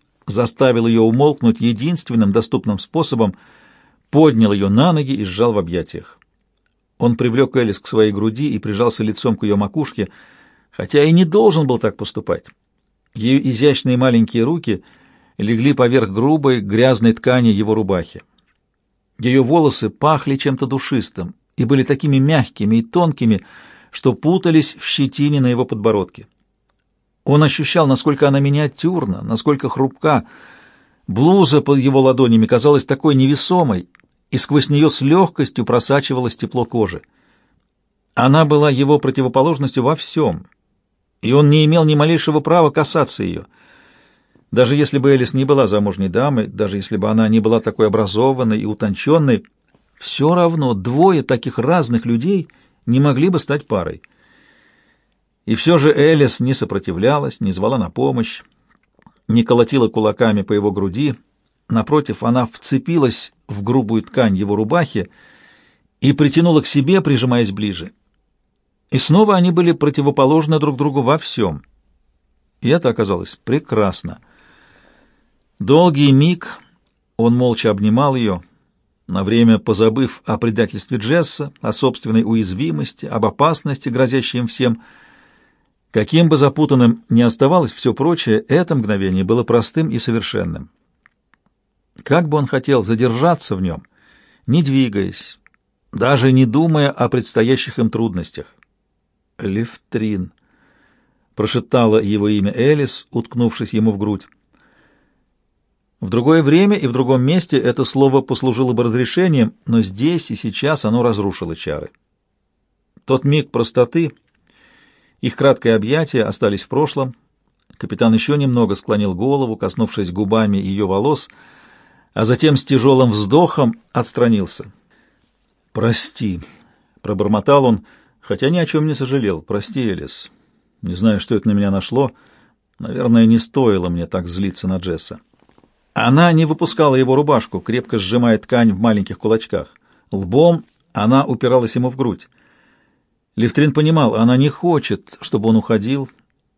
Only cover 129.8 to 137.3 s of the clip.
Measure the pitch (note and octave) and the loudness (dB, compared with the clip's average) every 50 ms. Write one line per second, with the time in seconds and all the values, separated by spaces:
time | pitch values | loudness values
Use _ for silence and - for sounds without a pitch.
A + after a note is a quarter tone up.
129.8 | B2 A2 F#2 D#2+ D2 - - - - - _ _ _ _ _ _ _ _ _ _ | -4 -4 -4 -6 -8 -12 -14 -16 -16 -20 _ _ _ _ _ _ _ _ _ _
130.8 | - F2 F2+ F2+ G#2+ A2+ G#2 G2 - - B2 G#2 - A2 G#2 G2+ G2+ G2 G2 G2 | -10 -8 -6 -2 0 0 0 0 -2 -4 -4 -2 0 0 0 0 0 0 -2 -4
131.8 | - - A2+ B2+ C3+ A#2+ - _ _ _ _ _ _ _ _ _ _ _ _ _ | -4 -4 -2 -2 -2 -2 -4 _ _ _ _ _ _ _ _ _ _ _ _ _
132.8 | - - - - - A#2+ A#2 A#2 A2+ A2 A2+ A2+ A2+ - - C#3+ C3 A2+ G2+ F#2 | -12 -10 -8 -4 0 2 4 4 4 4 4 2 0 -2 -2 0 2 2 2 0
133.8 | F2 F2+ F2 F2 E2+ E2 - F#2 F2 F2 E2+ F#2 G2 F#2+ F2 - - F#2 F#2 F#2 | -2 -2 -4 -4 -6 -6 -6 -8 -8 -6 -6 -6 -6 -6 -6 -6 -6 -6 -6 -4
134.8 | F2 F#2 E2+ D#2+ - - - - _ _ _ _ _ _ _ _ _ _ _ _ | -4 -6 -8 -8 -8 -12 -16 -18 _ _ _ _ _ _ _ _ _ _ _ _
135.8 | _ _ _ - A2 A#2+ C3 D3+ F3 F3 E3 D#3+ D#3+ D3 D#3 D3+ E3+ D#3+ - - | _ _ _ -2 0 2 4 4 4 4 4 2 2 0 0 -2 -2 -4 0 0
136.8 | D#3+ D3 C3 C3 C3 B2 C3 C3+ D3 D3 | 2 2 4 2 2 2 2 0 2 2